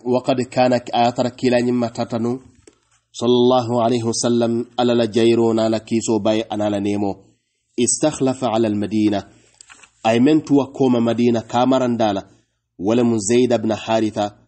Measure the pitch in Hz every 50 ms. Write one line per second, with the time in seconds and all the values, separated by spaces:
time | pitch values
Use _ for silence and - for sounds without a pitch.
0 | - 123 123 123 - - 131 127 120 - - 131 127 127 123 120 - - - 120
1 | 117 120 120 - 123 120 123 - 135 123 123 120 120 123 123 123 120 113 - -
2 | 117 - 123 110 113 120 127 131 - - _ _ _ - _ _ _ _ _ _
3 | _ _ - - 117 120 123 123 120 123 127 127 117 113 123 120 113 117 127 120
4 | 113 113 110 - - 120 120 117 117 117 117 117 120 - - - 123 120 120 120
5 | 117 110 101 117 113 117 117 117 117 113 113 113 110 113 113 107 - - 117 113
6 | 107 - 110 107 98 110 107 110 117 - 107 104 104 107 104 101 101 101 101 101
7 | 104 98 95 - - _ _ _ _ _ _ _ _ _ _ 123 120 110 - -
8 | 156 156 147 - 135 131 127 - 131 117 107 117 117 107 104 104 104 92 107 107
9 | 107 104 104 98 - - _ _ _ _ _ - _ - - - - _ _ _
10 | - 113 117 117 127 147 156 156 151 - 139 139 127 127 - - 135 127 123 117
11 | 117 117 113 113 120 120 117 113 107 - 120 120 127 127 131 131 127 120 120 110
12 | 113 104 98 95 - - _ _ _ _ _ _ _ _ _ - 87 104 117 123
13 | 120 117 113 110 98 107 120 123 127 120 120 110 107 110 104 101 - 113 113 113
14 | 110 104 - 110 104 104 - _ _